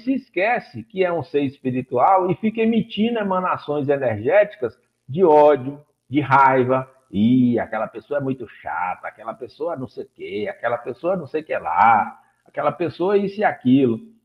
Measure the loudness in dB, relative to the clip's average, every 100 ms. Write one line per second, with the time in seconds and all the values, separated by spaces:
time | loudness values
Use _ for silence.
0 | -4 -6 -6 -4 -2 -2 -6 -16 -8 -2
1 | -2 -2 -4 -2 -2 -4 -6 -6 -4 0
2 | 2 2 2 -2 -4 -2 0 0 -2 -2
3 | -2 -2 -2 -2 -2 -4 -4 -4 -2 0
4 | -2 -2 2 2 2 -2 -8 -8 _ _
5 | -10 2 6 8 6 4 -2 -12 _ _
6 | -6 -4 2 4 6 4 2 0 -2 _
7 | _ 0 4 4 4 0 -2 -4 -6 -8
8 | -8 -6 -4 -8 -12 -16 -12 -8 -8 -8
9 | -12 -14 -14 -14 -14 -10 -10 -8 -10 -14
10 | -16 -16 -12 -8 -8 -6 -6 -6 -8 -8
11 | -6 -6 -6 -8 -6 -8 -2 2 4 4
12 | 0 -8 _ _ _ -6 -4 -2 -4 -2
13 | 0 0 0 -2 -2 0 2 4 4 0
14 | -8 _